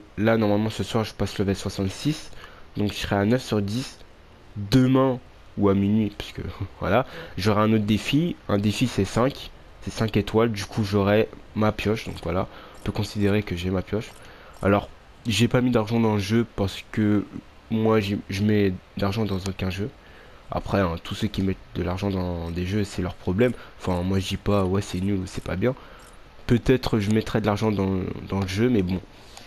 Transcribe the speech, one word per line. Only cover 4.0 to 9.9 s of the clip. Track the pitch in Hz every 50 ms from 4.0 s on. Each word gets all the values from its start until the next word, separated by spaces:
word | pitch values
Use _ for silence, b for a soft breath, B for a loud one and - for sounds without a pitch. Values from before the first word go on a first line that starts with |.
| - - - - - - - - - - -
demain | 104 101 98 123 131 127 127 131 131 135 135 123 120 - - - - - - - 101
ou | 101 98
à | 98
minuit, | 98 98 101 107 110 110 101 -
puisque | - - - - - - 90 - -
<laughs> | 101 - - -
voilà, | - 85 98 123 131 B B B B B B
j'aurai | 95 95 110 101 104
un | 110 110 110
autre | 110 104
défi, | 104 107 101 - - 135 147 170 175 - - - -
un | 101 101
défi | 101 107 101 - 131
c'est | 120 - - 98
cinq, | - - 113 120 143 - - - - - - - - - -
c'est | - 190